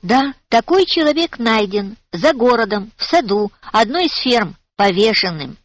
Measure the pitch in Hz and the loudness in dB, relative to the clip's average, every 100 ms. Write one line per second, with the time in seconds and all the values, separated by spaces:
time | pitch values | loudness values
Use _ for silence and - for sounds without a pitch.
0 | 180 247 277 269 _ 233 - 359 370 - | 2 0 0 -6 _ -2 2 2 2 2
1 | 302 294 330 - 226 220 208 202 196 220 | 0 0 -2 -4 0 0 0 -2 -6 -12
2 | _ 175 240 269 247 240 220 208 208 _ | _ -2 0 2 2 2 0 -4 -6 _
3 | - 330 233 202 208 _ - 214 226 311 | 0 0 2 0 -2 _ -2 0 2 0
4 | 339 - 262 240 190 - _ _ 202 185 | -2 -2 0 0 0 -8 _ _ 0 2
5 | 220 202 190 160 135 - | 2 2 -2 -6 -10 -14